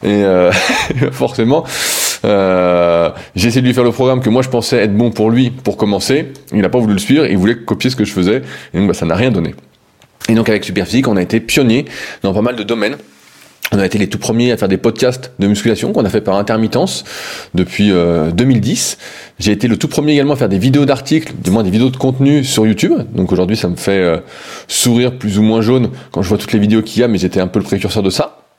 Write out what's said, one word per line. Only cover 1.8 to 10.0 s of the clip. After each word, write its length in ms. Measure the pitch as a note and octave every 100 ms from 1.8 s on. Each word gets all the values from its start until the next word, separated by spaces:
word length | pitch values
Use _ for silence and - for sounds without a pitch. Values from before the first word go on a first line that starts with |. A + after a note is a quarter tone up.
| - - - - -
euh, 840 | G2+ F#2+ F#2 F2+ F2 F2 E2+ E2+ - - F2
j'ai 100 | A2+
essayé 140 | A#2
de 60 | B2
lui 60 |
faire 120 | B2 B2
le 80 |
programme 260 | A#2 B2+ B2+
que 100 | B2+
moi 120 | A#2+
je 80 | B2+
pensais 280 | A#2+ A2+ B2+
être 140 | G#2
bon 180 | G2+ A#2+
pour 180 | A2 G#2+
lui 200 | A#2 B2+
pour 280 | C3 - -
commencer. 560 | G#2 G2 - C3+ D#3+ - -
Il 80 | -
n'a 100 | F#2
pas 100 | B2
voulu 140 | A2
le 60 | G2
suivre, 260 | - C#3 C#3+
il 120 | F#2
voulait 180 | G2 A#2
copier 340 | - G#2 E2
ce 60 | -
que 80 |
je 80 | G#2
faisais, 300 | - F2+ B2 C3 - -
et 60 | E2
donc, 100 | G2
bah, 40 |
ça 120 | - E2+
n'a 100 | E2
rien 160 | B2+
donné. 240 | G2 E2 - _ _ _ _